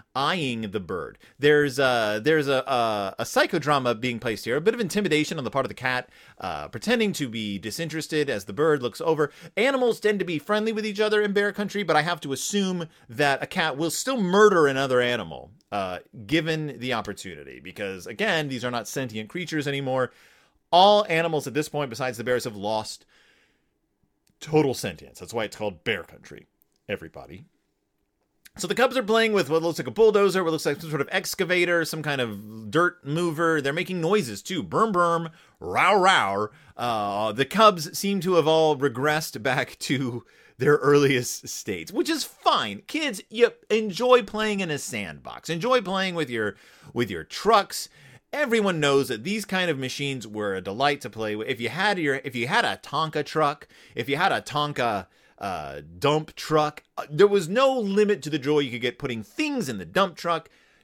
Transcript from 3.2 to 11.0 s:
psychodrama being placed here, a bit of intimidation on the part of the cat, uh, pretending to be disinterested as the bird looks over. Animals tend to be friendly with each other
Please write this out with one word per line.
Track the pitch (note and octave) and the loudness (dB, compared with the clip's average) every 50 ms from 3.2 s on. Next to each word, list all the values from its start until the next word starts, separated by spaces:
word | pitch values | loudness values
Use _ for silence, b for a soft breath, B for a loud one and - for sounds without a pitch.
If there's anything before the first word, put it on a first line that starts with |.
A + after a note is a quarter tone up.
| A#2+ | -6
psychodrama | - - B3+ F4 - G3 E3 C3 D3 D3 C#3 B2+ B2 A#2 A2 | -2 2 2 2 2 0 -2 0 2 2 2 2 0 0 0
being | B2 B2+ B2 G#2+ | -2 -4 -4 -4
placed | B2 A#2 G#2+ - - | -4 -4 -4 -4 -4
here, | A2+ B2 | -2 -2
a | D3+ | 0
bit | E3 G#3+ B3 | 0 0 0
of | A#3+ | 0
intimidation | A3 D#3+ - G#3 G#3 F3 D3+ D3+ D3 - F3+ | -4 -2 -2 -2 0 2 2 2 2 0 -4
on | D#3 B2+ | -6 -6
the | G#2+ | -4
part | - C3+ B2+ | -2 -2 -2
of | G#2 | -4
the | G2+ | -6
cat, | - B2+ B2+ B2+ B2+ - B B B B B B - | -6 -4 -4 -4 -4 -6 B B B B B B -10
uh, | - F2+ D#2+ D2 D2 | -8 -8 -6 -6 -8
pretending | - - A2+ - G#3 B3 A#3 A3 G3+ - | -10 -12 -8 -2 0 0 2 2 0 0
to | - D3 A#2+ | -2 -6 -6
be | A2 A2+ G#2+ G#2 G2 | -4 -6 -6 -4 -6
disinterested | F#2+ F#2 G#2+ - - E3 D#3 D#3 D#3+ - - D#3+ D3+ C#3+ C#3 | -6 -6 -8 -8 -6 -8 -6 -6 -8 -6 -4 -2 -2 0 0
as | B2 - - | -2 -4 -6
the | - F#2+ | -8 -4
bird | C#3+ D3+ D#3 D3+ C#3 B2 | 0 2 2 2 2 0
looks | A#2 - - | -4 -4 -2
over. | - D#3+ D#3 C#3+ D3 C#3+ B B B D#3 B | -2 0 2 2 0 -2 B B B -8 B
Animals | F#3+ A3+ C#4 C#4 C4 B3 A#3 A3 - | 0 2 2 2 2 2 2 0 2
tend | - G#3+ G#3 G3 | 0 0 2 2
to | F3 | -2
be | E3 E3+ | -2 -4
friendly | C#3+ - - G#3 G#3+ G#3+ A3+ A3 | -4 -2 -2 0 0 0 0 -2
with | G#3+ G#3+ | -2 -4
each | G#3+ G3+ | -4 -2
other | G3+ | 0